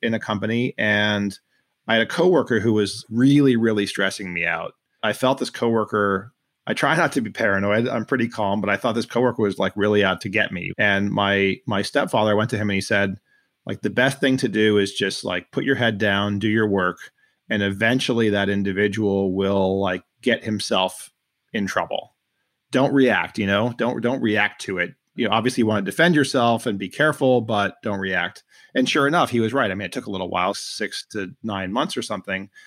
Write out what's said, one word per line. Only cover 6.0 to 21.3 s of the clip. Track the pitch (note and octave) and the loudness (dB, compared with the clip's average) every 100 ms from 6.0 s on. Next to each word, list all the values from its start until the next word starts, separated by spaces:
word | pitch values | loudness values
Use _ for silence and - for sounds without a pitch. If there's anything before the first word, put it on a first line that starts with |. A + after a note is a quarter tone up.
| G2+ F#2+ G#2+ _ _ _ - | 0 0 -4 _ _ _ -6
I | |
try | - D3 D#3+ | -2 0 2
not | D#3 | 0
to | C3+ | -2
be | A2 | -4
paranoid. | - A2+ G2 G2+ G#2+ A#2+ | -2 0 2 2 0 0
I'm | A#2 A2 | -4 -2
pretty | B2+ A#2 | -2 -2
calm, | A2+ G2+ G#2 | -2 -2 0
but | G2+ | 0
I | G2 | 0
thought | B2 A2+ | -2 -2
this | - | -2
coworker | A#2 B2+ - | 0 0 2
was, | G#2 F#2+ | -2 0
like, | F#2+ G#2+ | -4 0
really | G#2 G#2 | 2 4
out | F#2+ F#2 | 2 0
to | G2+ | -2
get | G#2 - | -2 -2
me. | F#2 F2+ F#2 | -4 -6 0
And | G#2 G2 G2+ | 0 2 0
my, | G2+ G2+ G2 G2 F#2+ - | 2 2 4 2 0 -4
my | G2+ | -4
stepfather | G2+ C#3+ E3+ A#2+ G#2+ G#2 | 0 -2 0 2 2 2
went | G#2+ | 0
to | G#2 | -2
him | G#2 | -2
and | G2 | -2
he | |
said, | - G2+ G2 F#2+ _ _ _ _ - | 0 0 0 -4 _ _ _ _ -10
like, | G2 | -6
"The | - | -2
best | G2+ C3+ C3+ | 2 2 2
thing | C3+ C3 | 0 2
to | A#2+ | 0
do | G2+ G#2+ G#2 | 2 4 4
is | G2 | 2
just, | - F#2+ - G2+ | -2 -4 -4 -4
like, | F2+ - | -6 -6
put | - C#3 | -4 -2
your | B2+ | 0
head | A#2 G2+ | 0 2
down, | G#2+ G2 G2+ G2+ | 0 2 0 -2
do | A2 | 0
your | A2 G#2+ | 0 2
work, | G2 F2+ E2+ - _ _ _ - | 0 0 -4 -12 _ _ _ -6
and | G#2+ | -2
eventually | G2+ G2 A2+ B2+ - A#2 A2 | -2 0 0 0 0 0 2
that | G2+ G2 | 2 0
individual | G2+ G2 F#2 G#2 G#2+ G#2 G2 G2 | -2 -2 0 0 0 0 0 0
will, | F#2+ F#2+ G2 F#2+ F#2+ | 0 0 2 0 0
like, | G2 F#2 - _ | -2 -4 -8 _
get | B2 A2+ G#2+ | -2 -2 -2
himself | G#2 - G2 F#2 - - _ _ | -6 -2 0 0 -4 -18 _ _